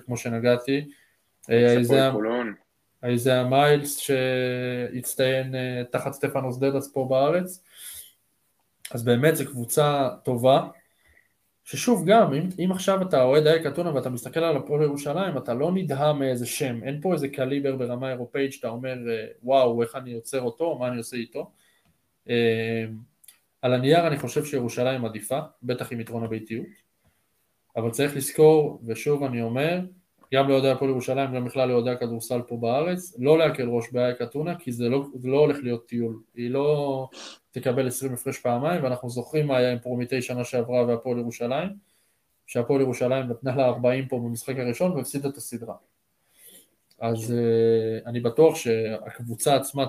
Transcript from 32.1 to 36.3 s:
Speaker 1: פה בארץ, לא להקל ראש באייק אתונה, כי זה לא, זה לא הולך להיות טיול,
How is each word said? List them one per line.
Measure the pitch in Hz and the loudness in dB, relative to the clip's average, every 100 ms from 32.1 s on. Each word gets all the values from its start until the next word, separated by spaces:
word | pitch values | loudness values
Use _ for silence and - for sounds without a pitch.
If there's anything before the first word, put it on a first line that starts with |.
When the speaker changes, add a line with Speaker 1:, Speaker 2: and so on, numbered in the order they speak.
| 117 - 123 120 | -6 -4 -4 -4
Speaker 1:
פה | 117 | -4
בארץ, | 117 131 170 180 - 127 | -2 0 0 -4 -8 -2
לא | 131 160 | 4 6
להקל | 156 - 120 | 6 2 -2
ראש | 117 113 | -2 -2
באייק | 123 123 123 | 0 0 0
אתונה, | 117 143 165 175 | -6 -4 -6 -6
כי | - | -8
זה | 117 120 | -2 0
לא, | 139 139 127 | 0 -2 -8
זה | 127 | 0
לא | 135 | 4
הולך | 147 143 | 4 4
להיות | 127 117 - | -2 -6 -4
טיול, | 120 117 110 - | -4 -4 -4 -14